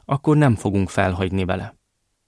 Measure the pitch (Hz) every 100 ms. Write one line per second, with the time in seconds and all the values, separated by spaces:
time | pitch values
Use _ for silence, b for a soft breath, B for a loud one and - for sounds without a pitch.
0 | b 139 - 151 143 107 107 98 92 -
1 | 98 92 92 95 90 92 107 _ _ _
2 | _ _